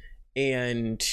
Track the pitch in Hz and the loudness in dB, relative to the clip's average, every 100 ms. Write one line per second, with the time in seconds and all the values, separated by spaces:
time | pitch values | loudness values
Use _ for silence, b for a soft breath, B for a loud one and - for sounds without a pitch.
0 | b b - 131 135 131 123 120 113 113 | b b -6 0 2 2 2 2 0 0
1 | - | 0